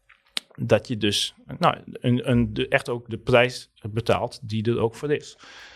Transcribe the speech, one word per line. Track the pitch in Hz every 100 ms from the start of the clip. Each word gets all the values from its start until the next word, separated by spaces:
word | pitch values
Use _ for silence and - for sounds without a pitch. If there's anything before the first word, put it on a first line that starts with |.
| _ _ _ - - -
dat | 113 107 -
je | 113
dus, | 104 98 - - - 127
nou, | 165 - -
een, | - 123 123 -
een, | 120 113
de, | 107 131
echt | 135 -
ook | 120 117
de | 110
prijs | - 123 123 127 - _ 107
betaalt | 107 113 95 117 -
die | 110 110 107
er | 117
ook | 113
voor | - 147
is. | 147 - - - - -